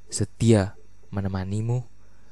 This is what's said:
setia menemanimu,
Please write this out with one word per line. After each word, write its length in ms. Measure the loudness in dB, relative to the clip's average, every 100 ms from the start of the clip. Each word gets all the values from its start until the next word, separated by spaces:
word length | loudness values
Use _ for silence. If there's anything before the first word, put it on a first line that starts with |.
| -6
setia 640 | -2 -2 2 8 8 6 -2 -14 -14 -8 -4
menemanimu, 680 | -2 -2 -2 -2 -2 -2 -4 -12 -14 -14 -14